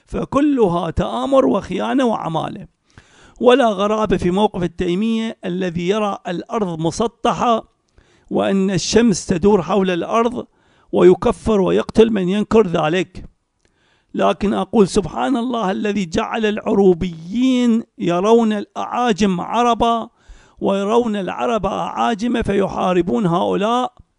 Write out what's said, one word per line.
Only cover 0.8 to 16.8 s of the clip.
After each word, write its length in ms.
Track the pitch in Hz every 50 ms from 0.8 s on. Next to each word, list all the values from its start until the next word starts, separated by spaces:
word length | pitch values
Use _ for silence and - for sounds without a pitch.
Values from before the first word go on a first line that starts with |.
| 180 165
تآمر 560 | 156 - - 208 220 240 262 269 277 269 262
وخيانة 580 | 262 240 196 - - 180 196 208 226 247 269 262
وعمالة. 600 | 233 208 - - 165 160 156 - - - - 156 - _ _ _ _ _ - - _ _ _ - - _ -
ولا 280 | 226 240 247 277 254 226
غرابة 480 | 202 180 202 208 214 220 214 202 220
في 140 | - - 180
موقف 320 | 175 196 214 208 - 202
التيمية 760 | 175 170 - - 180 175 175 185 220 226 226 220 220 226 - - -
الذي 440 | 190 175 185 190 180 160 175 175 175
يرى 300 | 202 220 208 202 196 - - -
الأرض 500 | 180 170 - - - 233 208 175 170 156
مسطحة 960 | 160 165 - - 226 226 - _ - 233 180 165 - 247 226 226 - _ _ _ _ _ _ _ _ _ _ _ _ -
وأن 400 | - - 202 208 196 196 190 196
الشمس 560 | 190 170 - - - 220 240 240 180 - -
تدور 360 | - 185 165 175 202 214 190
حول 280 | 147 170 190 202 190 185
الأرض 560 | 180 170 - - 214 226 233 240 247 240 - - _ _ _ _ _ _ _ _
ويكفر 680 | - 202 175 180 180 - - - - - - 226 220 196
ويقتل 500 | 185 175 175 208 220 - - - 220 226
من 180 | 226 202 185 175
ينكر 380 | 196 214 202 - - 220 208
ذلك. 580 | 175 170 175 156 151 170 190 175 - - - - - _ _ _ _ _ _ _ _ _ _ _ _ _ _ _ _ -
لكن 400 | 202 190 196 202 - - 196 226
أقول: 340 | 196 190 - - 233 196 -
سبحان 480 | - 214 180 156 - 233 247 262 -
الله 340 | 233 233 254 240 226 - 185
الذي 360 | 202 226 - 208 202 208 190
جعل 400 | 160 175 220 226 - - 233 214
العروبيين 1400 | 208 208 214 - 233 226 196